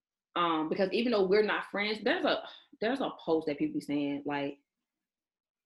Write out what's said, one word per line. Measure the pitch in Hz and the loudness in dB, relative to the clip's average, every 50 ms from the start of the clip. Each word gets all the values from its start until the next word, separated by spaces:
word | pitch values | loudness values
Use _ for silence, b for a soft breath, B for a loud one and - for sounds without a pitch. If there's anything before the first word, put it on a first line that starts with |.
| _ _ _ _ _ _ - | _ _ _ _ _ _ -2
um, | 170 175 170 165 156 156 160 | 0 0 2 2 2 0 0
because | 185 190 196 185 185 | 0 0 0 0 2
even | 208 233 247 233 | 0 0 2 4
though | 208 196 | 4 4
we're | 185 190 214 214 | 4 6 4 4
not | 202 175 170 185 - | 4 2 -2 -4 -4
friends, | - 196 208 208 220 214 202 | -4 -4 -2 -2 -2 -2 0
there's | 240 320 370 311 | 0 0 2 2
a, | 226 160 - - b b b b b b - 202 | 0 0 0 -2 b b b b b b -4 -2
there's | 220 262 269 | -2 0 0
a | 226 156 - - - | -2 -4 -6 -6 -2
post | - 165 160 156 | 0 0 0 2
that | - 143 143 | 0 -2 -2
people | 156 151 - 147 | -2 -2 -2 -4
be | - | -4
saying, | - 143 147 143 143 143 139 - | -2 -2 -2 -2 -2 -2 -4 -4
like, | 147 147 143 139 143 139 - _ _ _ _ _ _ _ _ _ _ _ _ _ _ _ _ _ _ _ _ _ | -4 -4 -2 -4 -4 -6 -10 _ _ _ _ _ _ _ _ _ _ _ _ _ _ _ _ _ _ _ _ _